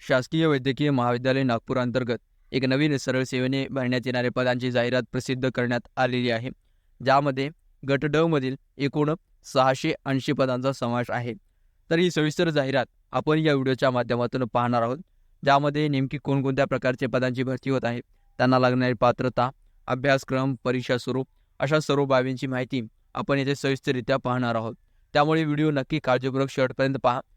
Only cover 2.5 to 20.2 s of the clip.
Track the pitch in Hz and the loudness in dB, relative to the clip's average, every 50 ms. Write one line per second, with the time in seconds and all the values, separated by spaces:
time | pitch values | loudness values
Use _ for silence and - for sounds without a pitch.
2.5 | - 131 127 131 131 139 151 151 143 131 - - 127 131 131 - - 127 127 131 | 0 0 2 2 2 2 2 2 0 0 -2 -2 -2 0 -2 -2 -2 -2 0 0
3.5 | 135 135 135 - - 135 127 123 127 127 110 131 123 123 120 123 107 127 127 123 | 0 -2 -4 -4 -4 -4 -2 0 -2 -2 -2 -2 -2 -2 -2 -2 0 0 0 0
4.5 | 123 123 123 127 120 123 120 123 127 127 117 - - 127 - - 131 127 127 131 | 0 0 -2 0 0 0 0 2 0 0 -2 -2 -4 -6 -4 -4 -2 -2 -2 -2
5.5 | - 131 123 120 123 120 - - _ 135 131 127 123 123 123 123 117 113 120 131 | 0 0 -2 0 -2 -4 -4 -6 _ -2 0 0 0 0 0 0 -2 -2 -4 -8
6.5 | - - _ _ _ _ _ _ _ - 120 135 131 139 143 143 131 135 135 151 | -12 -14 _ _ _ _ _ _ _ -4 0 2 4 4 4 2 0 -2 -4 -6
7.5 | - _ _ _ _ _ - 127 139 135 156 151 147 151 165 170 160 143 131 131 | -8 _ _ _ _ _ -4 -2 -2 0 0 0 2 2 2 2 2 0 0 -2
8.5 | 135 - _ _ _ - 139 135 - 151 147 143 160 - _ _ _ _ _ - | -4 -6 _ _ _ -4 -4 -2 0 0 0 0 -2 -4 _ _ _ _ _ -2
9.5 | - 135 127 135 135 - - 160 - - - 139 135 135 - - 143 127 135 131 | 2 4 4 4 2 2 0 -2 -4 -4 -4 -2 -2 -2 -2 -2 0 0 0 0
10.5 | 127 123 127 135 135 - 127 117 120 123 123 - 107 120 120 120 110 - - _ | 0 -2 -2 -2 -2 -2 -4 -2 -2 -2 -2 -2 -4 -4 -4 -6 -8 -10 -14 _
11.5 | _ _ _ _ _ _ _ - 156 170 180 175 - 156 151 151 151 - 180 165 | _ _ _ _ _ _ _ -2 0 2 2 2 2 0 0 0 0 0 0 0
12.5 | 151 147 135 135 131 131 113 - _ _ _ _ - 127 - 151 156 156 156 156 | 2 0 0 2 0 0 0 -2 _ _ _ _ -6 -2 0 2 2 2 4 2
13.5 | 147 135 131 131 131 - 147 135 123 123 120 117 123 120 120 117 - 131 127 107 | 2 2 2 0 0 2 2 2 2 0 0 0 0 0 0 -2 -2 -2 -4 -2
14.5 | - 120 120 120 123 120 117 117 127 156 - _ _ _ _ _ _ _ - 143 | 0 0 0 2 2 0 0 0 -2 -6 -10 _ _ _ _ _ _ _ 2 4
15.5 | 139 143 147 147 143 147 151 151 139 131 135 127 - 139 - - 139 139 131 135 | 4 4 4 2 0 0 0 0 0 0 -2 -2 -4 -6 -4 -2 0 0 0 0
16.5 | 135 135 139 131 135 123 - 131 127 - 139 120 113 127 127 127 123 123 127 127 | 0 0 0 0 0 -2 0 -2 -2 -2 -2 -2 0 0 0 0 -2 -2 -4 -4
17.5 | 131 127 - 139 135 127 107 117 120 123 - _ _ _ _ _ _ - 123 127 | -4 -4 -2 -2 -2 0 0 -2 -4 -6 -10 _ _ _ _ _ _ 0 2 4
18.5 | 131 127 127 123 123 127 127 127 123 - 127 123 117 - 127 127 - - 123 131 | 4 4 4 4 2 2 2 0 0 2 2 2 2 2 -2 -2 0 0 -2 -2
19.5 | - _ _ _ _ _ _ - 127 131 127 139 135 135 | -4 _ _ _ _ _ _ -6 -4 -2 2 2 2 2